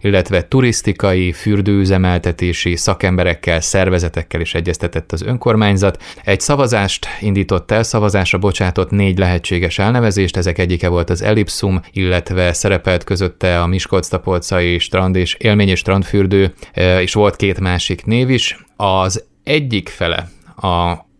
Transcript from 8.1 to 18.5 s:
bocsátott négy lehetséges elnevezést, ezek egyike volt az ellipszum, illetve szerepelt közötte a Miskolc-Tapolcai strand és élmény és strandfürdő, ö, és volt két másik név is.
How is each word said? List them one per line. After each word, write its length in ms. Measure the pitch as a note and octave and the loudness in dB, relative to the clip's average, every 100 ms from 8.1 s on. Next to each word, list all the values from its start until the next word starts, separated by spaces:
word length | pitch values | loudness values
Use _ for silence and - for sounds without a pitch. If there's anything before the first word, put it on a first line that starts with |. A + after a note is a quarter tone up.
| G2 F#2 F#2 | 2 0 0
bocsátott 520 | G2 - F#2 F#2 F#2 | 0 0 0 0 0
négy 280 | G2+ G2 F2+ | 2 2 2
lehetséges 640 | F#2 F2+ - F2+ F2 - | 2 0 -2 -2 -2 0
elnevezést, 580 | G2 B2 A2+ G2 F2+ - | 0 2 2 2 0 0
ezek 200 | F2+ E2+ | -2 0
egyike 300 | F2+ F2 F2+ | -2 0 0
volt 220 | F2 E2+ | 0 0
az 120 | F2 | -2
ellipszum, 600 | G#2 G#2+ G2 - G2 F#2 - | 0 0 0 -2 -2 -2 -4
illetve 640 | - F#2 F2+ - F2+ F2+ | -4 0 0 -2 0 0
szerepelt 500 | E2 G2+ F#2 - F2+ | 0 0 0 0 -2
közötte 580 | - F#2 F2+ - F#2 F2 | -2 -2 -2 -2 0 0
a 60 | E2+ | 0
Miskolc-Tapolcai 1120 | F#2 - F#2+ F2 F2+ - F2+ - F#2 F2 F2 | -2 0 -2 0 -4 -2 -2 0 0 0 0
strand 360 | - F#2 F#2 F#2 | -2 0 2 0
és 200 | F2 - | 0 0
élmény 300 | A2 G#2 G2 | 2 2 2
és 100 | F#2 | 0
strandfürdő, 720 | - F#2+ F#2 G2+ F#2+ G2 F#2+ - - | 0 0 2 0 2 2 2 -2 -12
ö, 260 | - F2+ F#2 | 0 2 2
és 140 | F2+ | 0
volt 220 | G#2+ G#2 - | 2 2 2
két 240 | G2 F2+ | -4 -2
másik 460 | F#2 F2 - F2+ - | -2 -2 -2 -6 -2
név 240 | A#2 B2+ | 0 2
is. 360 | B2+ - | 0 -2